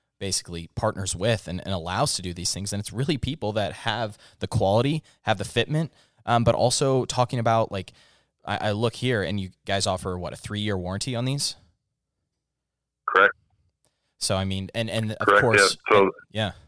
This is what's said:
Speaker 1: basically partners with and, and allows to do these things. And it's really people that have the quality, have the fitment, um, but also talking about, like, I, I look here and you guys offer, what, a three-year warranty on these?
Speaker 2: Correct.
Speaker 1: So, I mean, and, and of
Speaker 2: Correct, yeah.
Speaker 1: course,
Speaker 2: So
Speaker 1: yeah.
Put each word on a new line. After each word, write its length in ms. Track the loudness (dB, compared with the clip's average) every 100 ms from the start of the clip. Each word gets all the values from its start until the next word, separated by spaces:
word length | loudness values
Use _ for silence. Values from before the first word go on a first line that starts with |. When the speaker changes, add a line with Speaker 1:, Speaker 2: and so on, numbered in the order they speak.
| _ -10
Speaker 1:
basically 500 | -4 -4 -6 -10 -10
partners 400 | -2 -2 0 -4
with 340 | -2 0 0 -2
and, 120 | -6
and 100 | -4
allows 400 | -6 -4 -2 -2
to 80 | -2
do 100 | -6
these 200 | -6 -6
things. 200 | -4 -6
And 80 | -6
it's 120 | -6
really 260 | -4 -2 -2
people 340 | -4 -6 -4
that 200 | -2 -2
have 440 | -4 -4 -4 -4 -8 -20 -10
the 80 | -4
quality, 560 | 0 2 4 2 -2 -6 _
have 160 | -2 -2
the 60 |
fitment, 480 | -2 -2 0 -2 -4 _ _ _
um, 200 | 0 2
but 100 | 4
also 500 | 4 2 2 2 2
talking 340 | 0 0 0 0
about, 320 | 2 2 0
like, 220 | -4 -10 -16 _ _ _ _
I, 240 | -6 -4 -2
I 20 |
look 220 | 0 -2
here 280 | 0 0 0
and 160 | 0 -2
you 120 | -6 -8
guys 220 | -4 -2 0
offer, 320 | -2 -4 -6
what, 140 | -8
a 40 | -10
three-year 400 | -8 -4 -2 -2
warranty 380 | -4 -6 -4
on 100 | -4
these? 320 | -4 -2 -4 -6 _ _ _ _ _ _ _ _ _ _ _ _ _ _ 0
Speaker 2:
Correct. 280 | 4 4 2 _ _ _ _ _ _ _ -8
Speaker 1:
So, 180 | -2 -2
I 80 |
mean, 260 | -2 -4 -6
and, 140 | -6 -4
and 240 | -2 -4
of 140 | 0 4
Speaker 2:
Correct, 160 | 6
yeah. 140 | 6 6
Speaker 1:
course, 180 | 6 4 4
Speaker 2:
So 200 | 6 6 2 -8
Speaker 1:
yeah. 200 | -4 -4 -6